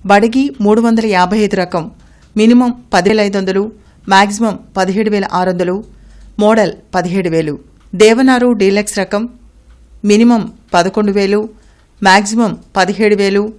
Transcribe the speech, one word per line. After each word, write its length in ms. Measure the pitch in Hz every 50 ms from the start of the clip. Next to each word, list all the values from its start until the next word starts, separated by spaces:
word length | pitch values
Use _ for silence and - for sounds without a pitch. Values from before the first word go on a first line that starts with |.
| - 190
బడిగి 320 | 202 208 220 233 233 262 269 285 277 - 208
మూడు 160 | 202 214 233
వందల 260 | 226 233 226 226 220
యాభై 320 | 220 196 180 180 180 208 220 208
ఐదు 120 | 202 202
రకం 280 | 190 180 180 - 170 156 - - - - _ _ _ - _ _ 214
మినిమం 300 | 214 226 240 240 247 240 240 - - _ -
పదివేల 260 | 185 180 202 220 220 208 202
ఐదు 100 | 196 202
వందలు, 240 | 190 185 185 190 208 220 220 - _ _ _ _ _ 196
మాక్సిమం 420 | 196 190 208 208 202 208 233 220 190 - - - _
పదిహేడు 340 | 190 190 185 185 208 220 220 208
వేల 120 | 202 190 - - 180
ఆరు 120 | 185 185
వందలు, 220 | 185 175 180 175 185 202 226 - - - - - - - - - - -
మోడల్ 300 | 208 208 226 226 202 165 - - _ _ -
పదిహేడు 360 | 185 175 180 175 196 180 175 160
వేలు. 200 | 160 160 151 143 131 _ _ _ _ _ - - 180
దేవనారు 480 | 214 214 226 240 254 262 254 240 247 247 240 202
డీలక్స్ 360 | 196 196 196 208 208 208 - 202
రకం 240 | 185 185 - 202 226 240 - - - - _ _ _ _ - _ - _ - - - 208
మినిమం 340 | 208 214 233 240 240 220 185 - - - _ _ -
పదకొండు 400 | 175 170 190 185 214 208 202 196 202
వేలు, 220 | 196 190 202 214 214 226 - _ _ _ _ _ _ _ _ _ 202 190
మాక్సిమం 460 | 185 208 208 202 220 233 233 196 - - - _ _
పదిహేడు 420 | 202 185 180 202 175 226 208 208 196
వేలు 200 | 202 196 196 202 208 220 226